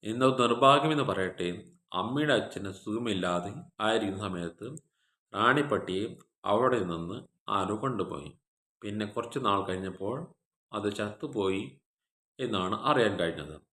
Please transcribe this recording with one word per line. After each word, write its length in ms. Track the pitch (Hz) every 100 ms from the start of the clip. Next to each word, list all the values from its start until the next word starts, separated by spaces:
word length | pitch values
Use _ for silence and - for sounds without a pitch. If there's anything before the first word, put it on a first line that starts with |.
എന്തോ 240 | 107 117 131 127
നിർഭാഗ്യമെന്ന് 680 | 120 117 135 143 151 156 131
പറയട്ടെ, 400 | 95 92 - 87 87 - - _
അമ്മയുടെ 400 | 90 104 135 151
അച്ഛന് 380 | 120 - - 98
സുഖമില്ലാതെ 760 | 95 - 110 117 98 90 87 87 - - _
ആയിരിക്കുന്ന 420 | 110 113 101 98
സമയത്ത് 460 | 101 90 85 - 113 156 _ _ _ _ _
റാണിപ്പട്ടിയെ 720 | 101 113 139 139 101 - 92 110 - _ _ 98
അവിടെ 340 | 104 127 123
നിന്ന് 380 | 90 82 85 113 - _ -
ആരോ 260 | 104 92 104
കൊണ്ടുപോയി. 540 | 135 113 90 73 73 - _ _ _ _
പിന്നെ 240 | 107 104 104
കുറച്ച് 340 | 117 - 107
നാൾ 200 | 110 98
കഴിഞ്ഞപ്പോൾ 540 | 95 92 95 90 98 135 175 _ _ _ _
അത് 160 | 107 104 101
ചത്തുപോയി 680 | 104 - 151 110 95 98 127 - _ _ _ _ _ -
എന്നാണ് 360 | 127 104 92 107
അറിയാൻ 320 | 135 143 110 95
കഴിഞ്ഞത്. 380 | 85 80 76 78 _